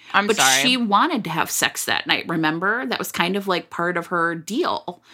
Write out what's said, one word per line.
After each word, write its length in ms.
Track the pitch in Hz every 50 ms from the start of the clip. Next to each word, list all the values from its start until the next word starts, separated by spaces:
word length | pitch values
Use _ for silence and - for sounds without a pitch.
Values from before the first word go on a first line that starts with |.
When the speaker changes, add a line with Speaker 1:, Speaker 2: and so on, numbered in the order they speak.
| - - -
Speaker 1:
I'm 120 | 190 202
Speaker 2:
But 100 | 208 214
Speaker 1:
sorry. 260 | 180 139 135 131 135 -
Speaker 2:
she 160 | 254 254 254
wanted 460 | 240 202 202 208 254 339 339 233 175
to 60 | 170
have 200 | 165 160 - -
sex 340 | - - - - - - -
that 220 | - 107 - -
night, 180 | 160 160 120 - -
remember? 580 | 165 160 156 156 156 170 185 196 220 247 269
That 120 | 254 202 -
was 140 | 190 - -
kind 240 | - 170 175 190
of, 100 | 202 190
like, 220 | 196 180 170 - -
part 300 | - - 170 175 175 170
of 80 | 170
her 280 | - 180 170 165 170 165
deal. 680 | 165 156 - 208 294 359 - - - - - - - _ -